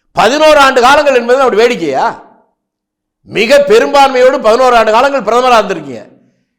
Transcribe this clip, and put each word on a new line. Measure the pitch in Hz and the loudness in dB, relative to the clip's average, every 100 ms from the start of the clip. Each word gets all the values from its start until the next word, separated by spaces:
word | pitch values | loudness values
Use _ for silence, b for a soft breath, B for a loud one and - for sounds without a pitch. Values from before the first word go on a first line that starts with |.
| _ - | _ -4
பதினோரு | 202 294 311 294 | -2 0 2 4
ஆண்டு | 269 254 | 2 2
காலங்கள் | 240 294 285 254 | 2 2 0 -2
என்பது | 233 254 | 0 0
அப்படி | 254 202 | 0 0
வேடிக்கையா? | 240 220 160 131 214 - - _ _ _ _ _ _ _ _ _ - | 0 -2 -4 -4 -4 -8 -16 _ _ _ _ _ _ _ _ _ -10
மிக | 143 220 285 285 | -6 0 0 2
பெரும்பான்மையோடு | 220 285 277 269 254 254 262 214 | 0 2 0 0 2 0 0 0
பதினோரு | 233 254 233 | 0 2 2
ஆண்டு | 220 220 | 2 0
காலங்கள் | 277 277 202 | 0 -2 -4
பிரதமரா | 240 254 233 | -2 0 0
இருந்திருக்கீங்க. | 196 165 143 113 - _ _ _ _ | -2 -8 -12 -16 -18 _ _ _ _